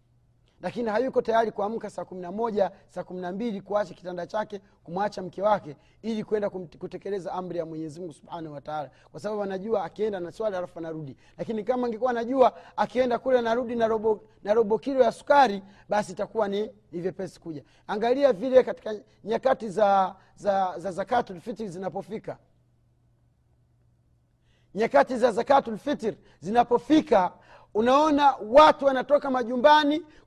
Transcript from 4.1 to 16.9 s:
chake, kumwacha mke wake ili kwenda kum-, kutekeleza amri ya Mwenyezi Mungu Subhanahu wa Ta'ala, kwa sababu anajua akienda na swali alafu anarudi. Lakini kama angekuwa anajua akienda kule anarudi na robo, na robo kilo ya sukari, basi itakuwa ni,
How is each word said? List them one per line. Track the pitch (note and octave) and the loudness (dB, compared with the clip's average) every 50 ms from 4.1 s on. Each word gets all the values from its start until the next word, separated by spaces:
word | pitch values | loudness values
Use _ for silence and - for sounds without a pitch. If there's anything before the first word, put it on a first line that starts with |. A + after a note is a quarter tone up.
| F3+ F3 F3 | -10 -10 -10
chake, | E3 - G#3+ G#3+ G#3+ G#3 G3 _ _ _ _ - | -8 -6 -8 -6 -8 -10 -16 _ _ _ _ -16
kumwacha | - E3+ F#3 G#3 G#3 - G3+ | -10 -6 -4 -4 -4 -6 -8
mke | F#3 E3+ - F3+ | -12 -10 -8 -2
wake | G3 G#3+ G#3 F#3 - D3+ C3+ _ _ _ _ _ | 0 2 2 0 -2 -10 -18 _ _ _ _ _
ili | - A3 A3+ G#3+ F#3 | -8 -6 -6 -6 -4
kwenda | - G#3+ G#3 G3+ G3 | -2 -2 -2 -2 -4
kum-, | F#3+ F#3+ F3+ D3+ - | -6 -8 -12 -12 -16
kutekeleza | - F#3 F3 F#3 E3+ - G3 G3+ G3 D#3 E3 - | -14 -14 -12 -12 -12 -8 -8 -8 -8 -8 -8 -8
amri | F#3 F#3 F3 E3+ | -8 -8 -8 -8
ya | E3+ D#3+ | -8 -8
Mwenyezi | D#3+ D#3+ D#3 D#3+ D#3 C#3+ E3+ | -8 -8 -10 -12 -12 -12 -14
Mungu | F#3 E3 C#3 | -14 -16 -16
Subhanahu | _ _ - D#3 E3+ D#3+ D#3 D3 | _ _ -16 -14 -14 -12 -12 -14
wa | C#3+ | -14
Ta'ala, | - D3+ D3+ D3+ C#3 C3 _ _ _ _ | -12 -10 -10 -8 -10 -10 _ _ _ _
kwa | - D#3 | -18 -12
sababu | - G3+ G#3+ G#3 G3+ | -8 -8 -6 -6 -6
anajua | G3 F#3+ F#3+ F#3+ A3+ A3 G3 E3+ | -6 -6 -8 -4 -2 -2 -2 -2
akienda | E3 - - G#3+ A3 G3 F3+ | -6 -6 -4 -4 -4 -4 -6
na | F3 E3 | -8 -10
swali | - - A3 G#3+ F#3+ | -8 -6 -6 -4 -4
alafu | F3+ F3+ F3 - E3 | -4 -8 -8 -12 -12
anarudi. | E3 E3 D#3+ D#3+ D3+ C3+ - _ _ _ _ | -10 -10 -10 -10 -12 -12 -16 _ _ _ _
Lakini | - F3 - A3 G#3+ G3 | -12 -8 -6 -6 -6 -2
kama | A3 B3+ B3 B3 | -2 -2 0 0
angekuwa | A#3+ A3 G3+ B3 B3+ | -4 -4 -2 -2 -2
anajua | A#3+ A#3 G#3+ A#3 C4+ C4+ B3 G#3 - - - - - | -2 -2 -4 -2 4 4 4 4 4 -2 -20 -10 -4
akienda | - G#3+ G#3+ - B3 B3+ B3 A#3+ - | -4 -4 -2 0 0 0 0 0 -2
kule | - C4 B3+ B3 | 0 2 2 2
anarudi | A#3 A3+ A#3 B3 B3+ A3+ A#3+ | 2 2 -2 -2 -2 -4 -2
na | A#3 A3+ | 0 0
robo, | A3 A3+ G#3+ G#3+ A3 G#3+ G#3 - _ _ _ - | 0 0 0 0 0 -2 -2 -4 _ _ _ -2
na | G3 G#3+ | 2 2
robo | A#3 A3+ G3+ A3 G#3+ | 2 4 2 0 -2
kilo | - C4+ C#4 C4 B3+ | -2 -2 2 2 2
ya | A3+ | 2
sukari, | G#3+ - - - C#4+ C#4+ C4+ G#3 G3+ F#3+ - - - _ _ - | 2 -4 0 4 6 6 6 4 2 -4 -10 -14 -20 _ _ -2
basi | G3+ G#3 G#3 - | -2 -2 -2 -4
itakuwa | F3 - G3 G3+ - A3 G#3 | -6 -8 -8 -6 -2 -2 -2
ni, | G3 G3 G3+ G#3+ - - _ _ - | 0 -2 -4 -4 -6 -8 _ _ -12